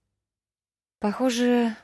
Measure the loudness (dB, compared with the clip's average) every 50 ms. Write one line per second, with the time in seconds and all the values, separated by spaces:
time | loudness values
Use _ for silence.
0 | _ _ _ _ _ _ _ _ _ _ _ _ _ _ _ _ _ _ _ -6
1 | -6 -6 -4 -2 -2 -2 0 0 2 2 2 2 2 0 -2 -6